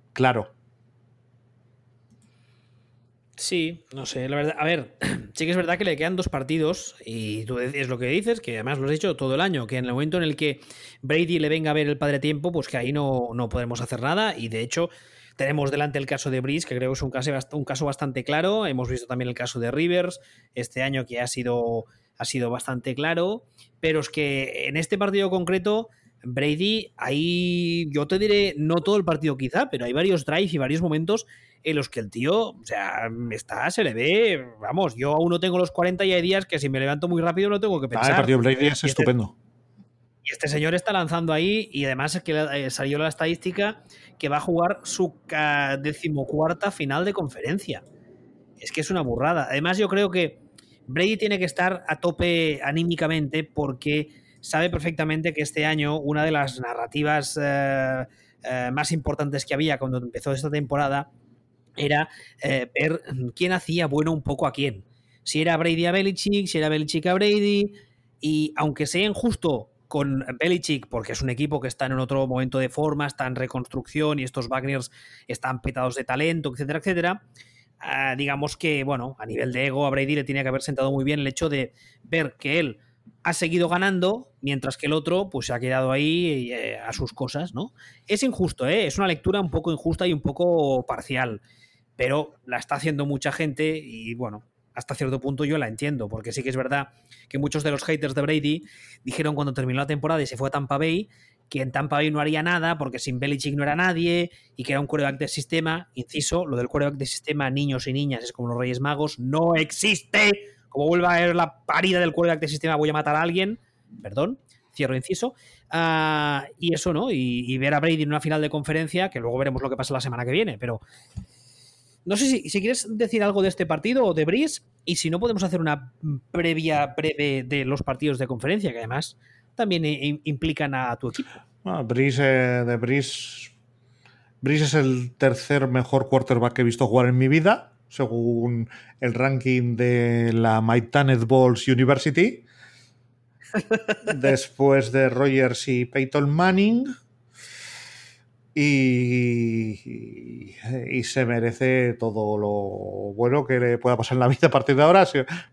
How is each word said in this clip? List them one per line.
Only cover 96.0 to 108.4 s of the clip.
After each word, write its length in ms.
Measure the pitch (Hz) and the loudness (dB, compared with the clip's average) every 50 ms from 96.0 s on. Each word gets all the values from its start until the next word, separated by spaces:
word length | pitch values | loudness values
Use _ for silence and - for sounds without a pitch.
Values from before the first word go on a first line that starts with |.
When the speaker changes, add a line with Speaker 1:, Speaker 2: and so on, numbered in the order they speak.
| 110 98 | -4 -6
Speaker 2:
porque 240 | 113 110 107 117 107 | -6 -8 -8 -6 -6
sí 100 | 139 120 | -4 -4
que 80 | 135 | -2
es 60 | 127 | -2
verdad 320 | 131 127 127 139 143 143 - - _ _ _ - - - _ | -2 -2 0 -2 -2 -2 -4 -10 _ _ _ -20 -20 -16 _
que 80 | - 139 | -4 -4
muchos 240 | 143 143 - 151 143 | -2 -2 -2 0 0
de 60 | 151 | 0
los 120 | 143 135 - | 0 0 0
haters 320 | - 160 143 151 139 131 | -2 0 0 0 -2 -2
de 60 | 143 139 | -2 0
Brady 400 | 147 156 156 127 147 151 151 151 - - - - - - - _ | 2 2 2 2 2 0 -2 -4 -10 -20 -20 -20 -20 -20 -12 _
dijeron 300 | 127 - - 156 151 151 | -6 -4 -2 -2 0 0
cuando 200 | 143 147 139 127 | 0 -2 -2 0
terminó 240 | 139 131 127 123 135 | -2 -2 0 0 0
la 60 | 143 | 0
temporada 340 | 139 151 143 131 156 165 156 | -2 -2 -2 0 0 2 0
y 60 | 143 | 0
se 100 | 127 135 | -2 -2
fue 120 | 117 135 139 | -4 -2 -2
a 20 | |
Tampa 260 | - 143 139 123 143 | -2 -2 -2 0 0
Bay 320 | 139 156 160 160 185 220 - _ _ _ _ _ _ _ _ | 0 2 2 2 0 -2 -4 _ _ _ _ _ _ _ _
que 140 | - 135 131 | -6 -4 -4
en 100 | 127 120 | -2 -2
Tampa 240 | 139 143 139 147 | -2 -2 0 2
Bay 140 | 143 151 156 | 2 2 2
no 100 | 151 151 | 2 0
haría 220 | 147 156 156 156 160 | 0 0 0 0 2
nada 340 | 175 180 175 160 165 170 | 2 0 2 2 0 0
porque 220 | 151 151 - 123 127 | -2 -4 -6 -6 -6
sin 200 | - 143 127 127 | -6 -6 -4 -2
Belichick 360 | 139 139 143 135 - 147 143 | -2 -2 -2 -2 -2 -2 -2
no 80 | 143 143 | 0 0
era 120 | 143 147 | 0 2
nadie 560 | 165 180 185 175 160 170 170 170 175 170 175 - - _ _ _ | 2 2 2 2 2 2 2 2 2 0 -2 -6 -12 _ _ _
y 100 | - 127 | -8 -4
que 80 | - 139 | -2 -2
era 80 | 139 | -2
un 60 | 143 | 0
quarterback 320 | 139 156 151 143 139 139 135 | -2 0 0 0 0 -2 -2
de 100 | 151 135 | -6 -4
sistema. 600 | - - 139 - 165 165 160 160 160 170 180 - _ | -4 -6 -4 -2 -2 -2 0 0 -2 -4 -6 -10 _
Inciso, 500 | 127 123 - - 151 143 - 165 170 180 | -12 -12 -8 -6 -4 -2 -2 -2 -2 -2
lo 120 | 151 135 120 | -2 -2 -2
del 100 | 123 123 | -2 -2
quarterback 300 | - 147 143 143 139 135 | 0 0 0 0 -2 -4
de 80 | 135 | -6
sistema, 420 | 127 - - - - 147 147 139 131 | -6 -6 -6 -6 -4 -2 -2 -2 0
niños 360 | 131 139 143 143 135 127 - | 0 0 0 0 0 -2 -2
y 60 | 139 131 | -2 -2
niñas, 300 | 139 143 143 131 113 120 | -2 -2 -2 -2 -4 -6
es 80 | 120 - | -10 -8
como 160 | - | -6